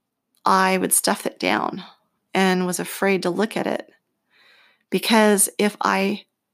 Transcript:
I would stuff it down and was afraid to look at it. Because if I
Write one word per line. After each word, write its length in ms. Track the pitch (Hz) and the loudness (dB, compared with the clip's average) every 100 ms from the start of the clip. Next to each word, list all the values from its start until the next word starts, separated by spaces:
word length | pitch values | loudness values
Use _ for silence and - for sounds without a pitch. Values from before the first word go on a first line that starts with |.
| _ _ _ _ | _ _ _ _
I 340 | - 190 190 185 | 0 2 4 2
would 140 | 185 | 0
stuff 340 | - - 202 - | 0 0 -2 -4
it 120 | - | -4
down 440 | 185 - - 190 - - _ _ _ | -2 0 -2 -8 -14 -20 _ _ _
and 340 | 190 190 180 180 | 0 2 2 0
was 140 | 180 | -4
afraid 420 | 175 - 196 190 | -8 -2 0 0
to 80 | 180 | 0
look 260 | 175 220 - | -2 -2 -2
at 100 | - | -4
it. 260 | - - _ _ _ _ _ _ _ _ _ - | -4 -8 _ _ _ _ _ _ _ _ _ -6
Because 560 | 185 - 226 214 202 - - | -4 2 4 4 4 0 -2
if 160 | 208 202 | -2 -2
I 460 | 196 196 196 202 - _ _ | -2 0 -2 -4 -10 _ _